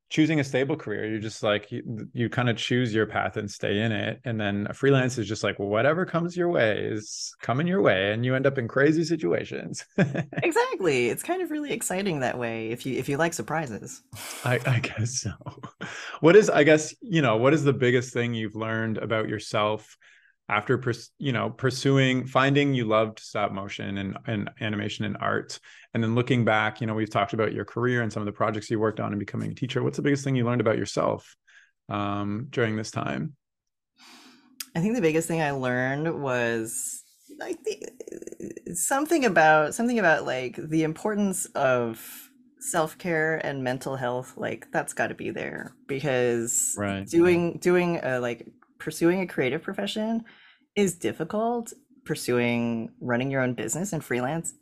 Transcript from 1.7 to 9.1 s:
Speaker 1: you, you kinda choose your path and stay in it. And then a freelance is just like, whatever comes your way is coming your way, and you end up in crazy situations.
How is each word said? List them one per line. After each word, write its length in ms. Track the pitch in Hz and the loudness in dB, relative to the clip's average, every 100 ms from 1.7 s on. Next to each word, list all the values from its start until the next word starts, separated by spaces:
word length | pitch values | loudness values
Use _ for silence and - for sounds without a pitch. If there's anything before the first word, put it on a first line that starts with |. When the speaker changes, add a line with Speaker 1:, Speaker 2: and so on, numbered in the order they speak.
Speaker 1:
you, 380 | 123 - 107 - | -10 -8 -10 -8
you 160 | 123 113 | -2 0
kinda 240 | - 120 | 2 2
choose 400 | 113 - 123 123 | 0 0 0 2
your 120 | 110 104 | 2 0
path 320 | 101 101 110 | 0 -2 -4
and 140 | 101 | -6
stay 300 | - 104 101 | -4 -2 0
in 100 | 113 | 0
it. 300 | 104 104 - 127 | 0 -4 -6 -4
And 140 | 110 | -2
then 280 | 101 101 104 | 0 -2 -4
a 40 | |
freelance 440 | - 139 135 127 123 | 0 4 4 4 -2
is 100 | 101 | -4
just 160 | 107 | -2
like, 160 | 104 - | -2 -2
whatever 460 | 101 107 131 160 180 | 0 2 4 2 0
comes 320 | 165 170 170 | -2 -2 -2
your 120 | 175 | 0
way 360 | 143 110 101 107 | 4 2 2 -2
is 500 | 107 107 - - - | -4 -6 -12 -12 -10
coming 260 | - 127 170 | -4 0 0
your 140 | 196 | 2
way, 320 | 143 95 101 | 4 4 2
and 120 | 110 127 | 0 0
you 100 | 131 | 2
end 120 | 135 | 2
up 100 | 135 | 0
in 100 | 113 | -2
crazy 360 | 131 147 160 | 2 4 4
situations. 840 | 160 | 0